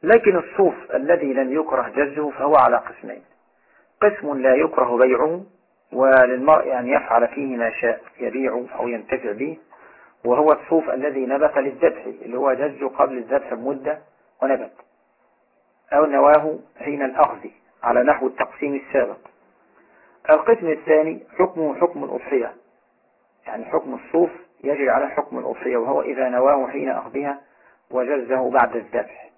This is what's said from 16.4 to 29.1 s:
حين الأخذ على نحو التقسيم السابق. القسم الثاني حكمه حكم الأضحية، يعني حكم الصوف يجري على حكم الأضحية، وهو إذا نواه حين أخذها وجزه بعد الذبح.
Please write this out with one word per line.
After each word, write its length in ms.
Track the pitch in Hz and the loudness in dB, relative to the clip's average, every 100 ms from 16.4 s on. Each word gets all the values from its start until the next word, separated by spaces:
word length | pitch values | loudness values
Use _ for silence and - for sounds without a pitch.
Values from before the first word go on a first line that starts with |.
| 151 160 - _ | 4 -8 -12 _
حين 220 | - 143 | -10 -4
الأخذ 460 | 135 127 147 - - _ _ _ | -4 0 0 0 -16 _ _ _
على 200 | 117 120 | -2 2
نحو 240 | 127 147 131 | 2 2 -2
التقسيم 480 | - - - 147 139 | -4 -8 -6 -6 -6
السابق. 420 | - 139 120 104 - _ _ _ _ _ _ _ _ _ - | -4 -2 -2 -6 -18 _ _ _ _ _ _ _ _ _ 2
القسم 380 | 156 156 233 170 | 2 4 2 2
الثاني 540 | 151 - 156 156 165 - - | -4 2 2 2 -4 -14 -2
حكمه 360 | 180 170 156 135 | -2 0 -4 0
حكم 280 | 175 165 | -2 -2
الأضحية، 500 | 139 131 - 135 117 - _ _ _ _ _ _ _ _ - | -8 -8 -2 -2 -2 -10 _ _ _ _ _ _ _ _ -14
يعني 180 | 107 127 | -14 -6
حكم 280 | - 131 | -6 -6
الصوف 360 | 123 - 160 175 - - _ | -14 -4 0 0 -2 -20 _
يجري 260 | 135 143 135 | -6 -2 0
على 180 | 120 139 | 0 0
حكم 320 | 143 147 127 | -4 -6 -8
الأضحية، 380 | 127 120 127 123 | -8 -6 -4 -2
وهو 240 | 117 147 | 0 -2
إذا 280 | 147 131 127 | -2 -4 -2
نواه 380 | 123 131 143 127 | 2 2 2 0
حين 220 | 143 135 | -6 -4
أخذها 520 | - - 127 143 139 _ _ _ _ _ | -6 -6 -8 -6 -8 _ _ _ _ _
وجزه 600 | 127 123 143 120 131 123 | -4 -2 -4 -2 -2 2
بعد 240 | 131 117 117 | 2 2 0
الذبح. 540 | 107 110 - | -6 -6 -6